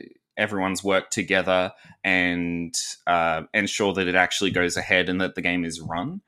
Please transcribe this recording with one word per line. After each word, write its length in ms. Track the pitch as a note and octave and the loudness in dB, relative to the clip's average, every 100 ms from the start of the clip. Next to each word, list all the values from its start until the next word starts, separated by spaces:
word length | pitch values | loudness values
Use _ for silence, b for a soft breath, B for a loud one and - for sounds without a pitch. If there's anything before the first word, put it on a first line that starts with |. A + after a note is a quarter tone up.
| - - _ - | -14 -20 _ -4
everyone's 460 | G#2 G2+ F#2+ F#2 | -2 0 -2 -2
work 260 | G2 F#2+ - | 2 0 0
together 640 | - F2 F#2+ F#2 F#2 F#2 b b b | -4 0 2 4 2 0 b b b
and, 720 | F#2+ F#2 F2+ F2 F2 E2+ E2+ - - - - | 0 2 2 0 -2 -4 -4 -6 -8 -6 0
uh, 360 | F2 E2 D#2+ D#2 A2 | 2 2 0 -2 -2
ensure 380 | G2+ - G#2 | -2 0 0
that 140 | F#2+ F2+ | 0 2
it 80 | F2+ | 2
actually 360 | F2+ - G2 | 2 2 0
goes 260 | F2+ F2+ F2+ | 2 0 -2
ahead 320 | E2+ F#2 F2+ | 2 2 2
and 100 | F#2 | -2
that 120 | F2+ | -4
the 80 | F2 | -2
game 240 | F2 F2+ E2 | -2 -2 -2
is 160 | E2 | -6
run." 400 | D#2+ E2 F2+ F3+ | -6 -6 -6 -8